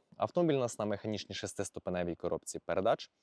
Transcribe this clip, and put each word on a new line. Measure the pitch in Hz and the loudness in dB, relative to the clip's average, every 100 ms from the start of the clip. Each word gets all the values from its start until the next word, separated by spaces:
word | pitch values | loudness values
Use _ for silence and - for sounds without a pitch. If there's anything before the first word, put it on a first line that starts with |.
| _ - | _ -4
Автомобіль | 107 175 170 | 0 2 4
у | 139 | 4
нас | 120 - | 2 0
на | |
механічній | 107 101 110 104 - | -2 -2 -2 -4 -4
шестиступеневій | 98 101 - 98 - - 90 87 | -6 -6 -4 -6 -6 -2 0 0
коробці | 82 87 82 - 82 | -2 -2 -2 -4 -8
передач | - 87 104 147 - _ | -2 2 4 2 -2 _